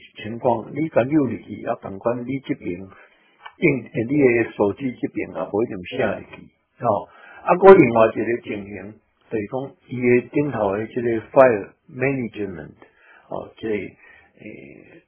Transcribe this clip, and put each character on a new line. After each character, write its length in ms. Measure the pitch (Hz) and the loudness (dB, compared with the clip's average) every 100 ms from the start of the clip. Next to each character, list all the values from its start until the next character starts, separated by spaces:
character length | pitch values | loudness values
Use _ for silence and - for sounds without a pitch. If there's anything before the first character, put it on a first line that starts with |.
| - - | -8 -16
情 160 | 107 117 | -14 -4
况， 320 | 127 117 - | -2 -2 -6
你 140 | 147 160 | -6 -2
甲 120 | 120 | -2
溜 220 | 127 156 | 0 0
入 60 | 123 | 0
去， 340 | 92 - 104 - | -4 -10 -10 -8
啊， 80 | 120 | -8
同 180 | 92 98 | -10 -6
款 260 | 117 123 | -4 -4
你 140 | 120 135 | -6 -8
这 140 | - | -8
边， 240 | - - 87 | -8 -8 -10
硬， 1040 | 95 - - _ _ _ - - 160 131 | -14 -20 -20 _ _ _ -20 -2 -2 -2
诶， 200 | 107 131 117 | -6 -6 -2
你 360 | 147 127 117 | 2 4 2
的 80 | 113 | -2
手 200 | - 101 | -2 -2
机 180 | 98 131 | -2 -8
这 160 | 113 143 | -8 -8
边 220 | 107 90 | -8 -8
啊， 140 | 92 92 | -8 -4
无 100 | 101 | -4
一 20 | 120 | -4
定 100 | 98 87 | -8 -8
写 180 | 104 | -4
入 80 | 107 - | -4 -4
去， 220 | - - 82 _ _ _ | -12 -20 -20 _ _ _
哦。 240 | 120 98 - - - - | -2 -2 -4 -18 -20 -8
啊， 140 | - 180 | -2 8
搁 180 | 190 | 10
另 200 | 190 123 | 10 8
外 120 | 113 113 | 6 4
一 120 | 120 | 2
个 240 | 107 117 | -4 -4
情 220 | - 104 98 | -6 -10 -10
形， 280 | 98 101 131 _ _ _ | -14 -16 -20 _ _ _
就 80 | 107 | -8
是 80 | 101 | -6
讲， 240 | 131 135 - - | -8 -10 -16 -12
伊 80 | 123 | -2
的 280 | 123 123 117 | 2 2 2
顶 220 | 147 147 | -2 -2
头 260 | 113 101 101 | -2 -2 -2
的 100 | 110 | -4
这 120 | 127 | -4
个 80 | 120 113 104 | -2 -4 2
file 360 | 139 131 104 90 _ _ | 6 6 4 -4 _ _
management， 840 | 135 135 135 110 107 98 80 71 - - _ _ - _ | -4 -4 -4 -8 -8 -10 -10 -16 -20 -20 _ _ -20 _
哦， 180 | 50 - - | -12 -12 -10
这 120 | - | -6
个， 60 | |
诶， 1300 | 104 - - - - _ _ - - - - - 170 | -6 -8 -16 -20 -20 _ _ -20 -18 -20 -20 -20 -20